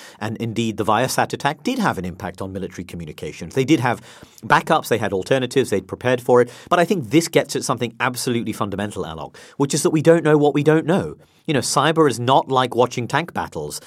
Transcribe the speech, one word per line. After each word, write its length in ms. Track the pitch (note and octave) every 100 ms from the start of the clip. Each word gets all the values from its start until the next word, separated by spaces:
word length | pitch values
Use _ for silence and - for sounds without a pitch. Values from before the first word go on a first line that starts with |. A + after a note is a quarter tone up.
| - -
and 160 | G#2+ A2+
indeed 400 | A2+ G#2+ A2+ G#2+
the 80 | G2+
Viasat 480 | G#2+ B2+ - A2+
attack 300 | - C#3+ -
did 160 | - C4+
have 180 | F#3 F#2+
an 80 | F2+
impact 360 | E2+ F#2+ -
on 120 | F#2+
military 320 | F#2+ F#2 - F2
communications. 720 | F2 D#2+ D2 F2+ - F2 G2+
They 100 | C3+
did 160 | D#3
have 180 | B2 A2 - - - _
backups, 460 | A2+ D3 - D3+ -
they 120 | A2+
had 120 | G#2
alternatives, 580 | F#2+ F#2 C3+ B2 C#3 A#2
they'd 180 | G2 -
prepared 340 | - B2 B2+
for 200 | B2 B2
it. 80 | B2 - -
But 100 | F3
I 60 | F3
think 240 | G3+ A2+
this 180 | C#3+ E3
gets 300 | D3 B2+ C3+
at 80 | -
something 280 | B2 A#2+ -
absolutely 540 | B2+ B2+ - A#2+ A2
fundamental, 500 | G2+ G#2+ F#2+ G#2 G2+
Alok, 320 | D#2+ D#2+ C#2+ - - -
which 160 | C#3+
is 100 | D3
that 60 | E3+
we 140 | D#3
don't 200 | D#3 E3+
know 140 | D3+ D3+
what 160 | D3
we 100 | D3
don't 220 | D3 D#3 D3
know. 320 | F#3 E2 - _ _ -
You 80 |
know, 60 | C#3+
cyber 500 | G#2+ - C#3+ D#3+ D#3
is 100 | A2+
not 280 | A#2+ C#3 C#3+
like 260 | C3 B2+
watching 340 | A#2 B2 - A#2
tank 240 | C#3+ E3+
battles 480 | - D#2+ - D2+ -